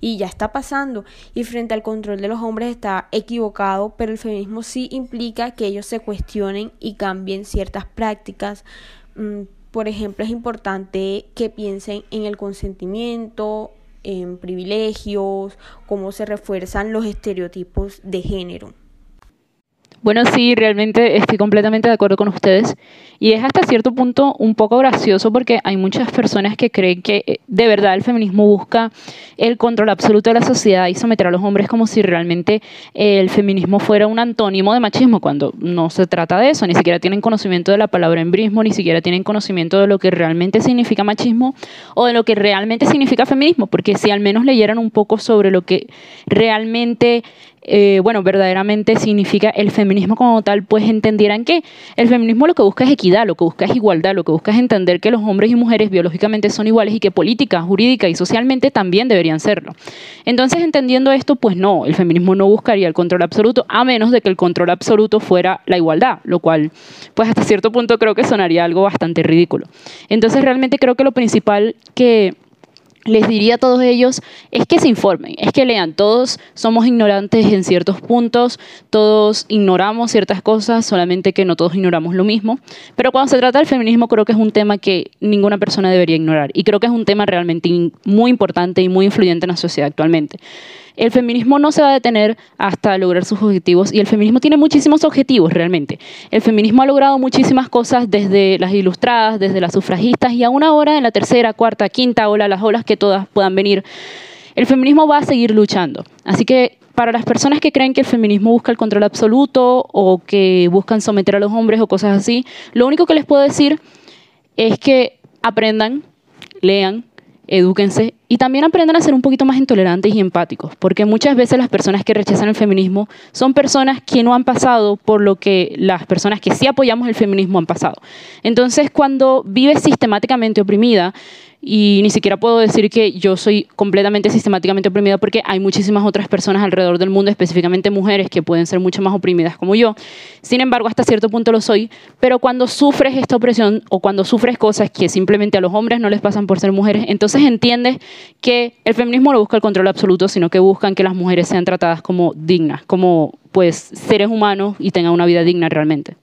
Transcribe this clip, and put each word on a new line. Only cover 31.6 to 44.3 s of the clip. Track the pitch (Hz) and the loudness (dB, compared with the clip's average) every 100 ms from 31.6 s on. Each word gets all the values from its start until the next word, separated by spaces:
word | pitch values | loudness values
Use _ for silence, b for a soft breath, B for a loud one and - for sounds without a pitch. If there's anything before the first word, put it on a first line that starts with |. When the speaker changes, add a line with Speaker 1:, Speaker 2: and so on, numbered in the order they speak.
| 202 | -2
Speaker 2:
como | 233 226 | 0 0
si | - | 0
realmente, | 196 170 170 170 170 214 B B B | 0 0 -2 -4 -2 -4 B B B
eh, | - 208 196 | -2 2 2
el | 185 | 2
feminismo | - 202 196 175 202 | 0 0 0 0 -2
fuera | - 208 208 | 2 2 2
un | 226 | 0
antónimo | 240 226 208 190 190 | -4 -2 -2 0 0
de | 240 | 0
machismo, | 220 - 262 220 | 0 2 2 2
cuando | - 143 143 - | 0 -4 -4 -6
no | 170 175 165 | -6 -4 -4
se | - 185 | -2 -2
trata | 180 165 180 | -2 -2 2
de | 254 | 2
eso. | 311 196 | 2 0
Ni | |
siquiera | 175 - 175 | 0 0 0
tienen | 180 202 | -2 -2
conocimiento | 226 220 208 180 170 | -2 -2 -2 -2 0
de | 202 | 0
la | 214 | 2
palabra | 180 170 165 | 0 0 0
embrismo, | 165 190 220 214 | 0 0 0 0
ni | 220 | -2
siquiera | - 175 165 | -2 -2 -2
tienen | 165 180 | -2 -4
conocimiento | 190 214 - 190 165 190 | -2 -6 -4 -6 -2 2
de | 202 | 2
lo | 196 | 2
que | 190 | 0
realmente | 180 165 165 180 214 | 0 -2 0 0 0
significa | 226 247 233 220 | 0 0 0 -2
machismo | 202 214 254 233 254 269 B B B | -2 -2 -2 0 -2 -4 B B B
o | - 247 | -2 0
de | |
lo | 233 | 0
que | 220 | 0
realmente | 208 202 196 208 226 285 | 0 0 0 -2 -2 0
significa | 302 269 240 262 | 2 2 2 2
feminismo, | 269 294 339 202 | 2 2 0 0
porque | 190 180 196 | -2 -2 -2
si | 214 | 0
al | 202 | 0
menos | 208 | 0